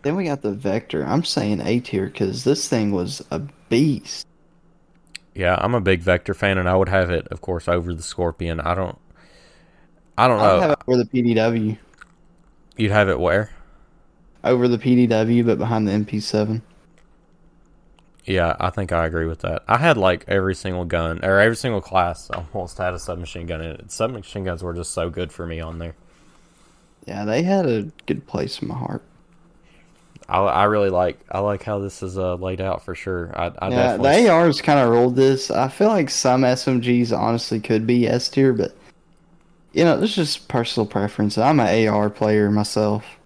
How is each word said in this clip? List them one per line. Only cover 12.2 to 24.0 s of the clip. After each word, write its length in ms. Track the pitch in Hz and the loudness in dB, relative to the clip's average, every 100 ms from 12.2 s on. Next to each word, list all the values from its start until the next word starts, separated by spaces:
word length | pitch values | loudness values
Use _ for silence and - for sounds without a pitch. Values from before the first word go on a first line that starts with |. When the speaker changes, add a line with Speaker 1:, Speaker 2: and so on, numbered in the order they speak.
| _ _ _ _ _ - | _ _ _ _ _ -2
Speaker 2:
You'd 160 | 107 | 2
have 160 | 104 98 | 4 2
it 100 | 67 | 2
where? 320 | 87 95 107 - - - _ _ _ _ _ _ | 2 0 -2 -12 -20 -20 _ _ _ _ _ _
Speaker 1:
Over 240 | - 123 123 | 0 2 2
the 100 | 117 | 2
P 160 | 123 | 2
D 120 | 123 120 | 4 4
W, 340 | 110 110 120 | 4 4 2
but 160 | 117 104 | 2 0
behind 300 | 113 110 107 | 0 0 2
the 40 | |
M 120 | 104 | 0
P 160 | 104 107 | -2 -6
seven. 420 | - 107 107 113 - _ _ _ _ _ _ _ _ _ _ _ _ _ _ _ | -2 -2 0 -4 -8 _ _ _ _ _ _ _ _ _ _ _ _ _ _ _
Speaker 2:
Yeah, 300 | - 95 85 - | -4 0 0 0
I 100 | 92 | -4
think 220 | - 92 | -4 -2
I 140 | 85 82 | -2 0
agree 200 | 82 80 | -2 -4
with 140 | 80 | -4
that. 240 | 87 82 - | -6 -8 0
I 120 | 117 | 2
had, 180 | 165 127 | 4 4
like, 280 | 92 90 - | 2 0 -2
every 260 | 98 95 | -2 0
single 300 | 92 95 90 | -4 -6 -6
gun, 400 | 85 82 82 82 | -4 -2 -2 -2
or 160 | 95 98 | 2 4
every 160 | 110 117 | 4 2
single 240 | 131 104 | -4 -4
class 500 | - 95 87 90 - | -2 0 0 -4 -10
almost 480 | 90 82 101 90 - | -10 -8 -10 -10 -6
had 160 | 90 | -6
a 40 | 87 | -6
submachine 460 | - 87 85 87 85 | -8 -10 -10 -12 -8
gun 140 | 80 | -8
in 120 | 82 | -8
it. 180 | 78 - | -12 -16
Submachine 540 | - | -4